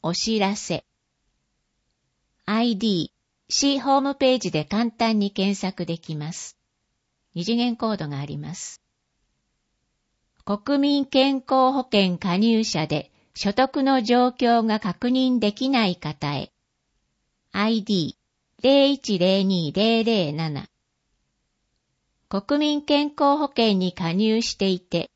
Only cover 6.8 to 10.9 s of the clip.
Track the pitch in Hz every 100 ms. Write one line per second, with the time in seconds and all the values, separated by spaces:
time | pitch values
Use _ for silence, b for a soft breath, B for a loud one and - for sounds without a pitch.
6.8 | _ _ _ _ _ 170 180 233 240 233
7.8 | 226 208 151 139 147 147 147 175 - -
8.8 | _ _ _ _ _ _ _ _ _ _
9.8 | _ _ _ _ _ _ - 202 233 285
10.8 | 285